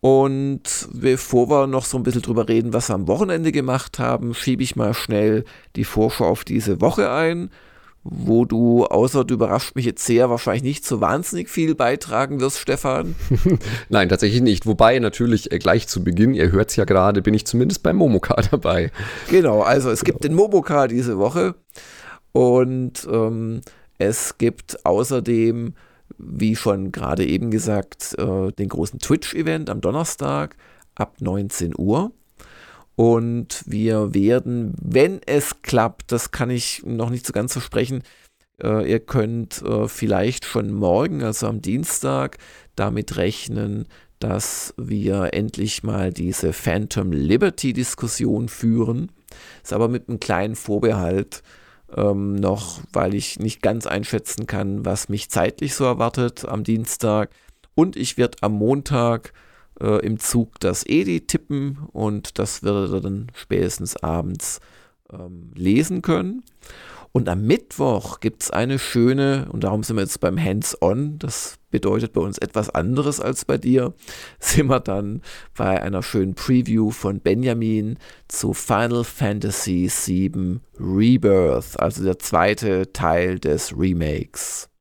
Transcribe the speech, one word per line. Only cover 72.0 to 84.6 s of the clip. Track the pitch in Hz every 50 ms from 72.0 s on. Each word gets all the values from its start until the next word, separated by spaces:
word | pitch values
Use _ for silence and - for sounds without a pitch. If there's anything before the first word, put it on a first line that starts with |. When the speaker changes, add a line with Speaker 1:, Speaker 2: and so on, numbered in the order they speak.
| 117 113 -
Speaker 1:
bei | -
uns | 82 98 98 -
etwas | - 104 - 110 107 -
anderes | - - 85 92 123 131 147 143 147 -
als | - - 131 - -
bei | - 139 131
dir, | - 123 127 135 123 123 175 _ - - - -
<laughs> | - - - _
sind | - - - - 151 131
wir | 135 127
dann | - - 98 98 104 101 104 143 - - - - - - -
bei | - 110 95 95 92
einer | - - 98 92
schönen | - - - 113 95 95 95
Preview | - - - 131 123 120 - 113 113 110 107
von | 107 - - 101 98 175
Benjamin | - 85 92 113 127 127 117 117 113 110 110 110 104 107 120 - - - - - - -
zu | - - - - 123
Final | - - - 120 98 117 120 120 120 120
Fantasy | - - - 143 101 104 107 98 107 98 - - - 92 90 90 90
sieben | - - - - 95 90 95 95 - 92 95 90 90 120 - - _ -
Rebirth, | - 92 92 98 107 117 123 120 82 104 98 95 90 80 65 60 - - - -
also | - 90 104 - 92
der | 95 92 -
zweite | - - - 85 85 95 107 - - 107 95 92 95 92 _
Teil | - - 82 82 85 87 92 92 85
des | - - 73 73 - - - -
Remakes. | 82 92 92 85 82 76 73 71 - - _ - - - - -